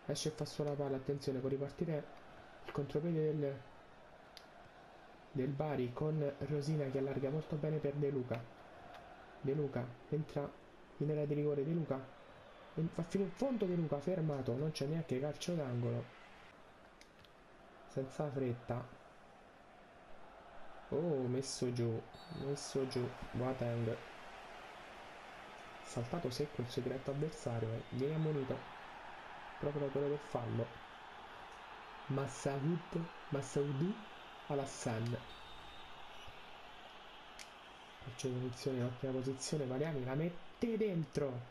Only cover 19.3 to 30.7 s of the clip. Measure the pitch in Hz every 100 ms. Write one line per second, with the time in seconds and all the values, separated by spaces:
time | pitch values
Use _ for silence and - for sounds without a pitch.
19.3 | - - - - - - - - - -
20.3 | - - - - - - 127 170 139 123
21.3 | 127 135 - 123 120 117 110 - - -
22.3 | - 135 143 - 139 131 127 123 - -
23.3 | - 127 127 120 117 113 123 - - -
24.3 | - - - - - - - - - -
25.3 | - - - - - - 120 120 170 131
26.3 | 123 147 - 120 - 123 131 - 139 156
27.3 | - 127 117 113 113 - 123 139 156 156
28.3 | 147 123 131 - - - - - - -
29.3 | - - - 143 147 139 139 143 147 -
30.3 | 127 113 113 117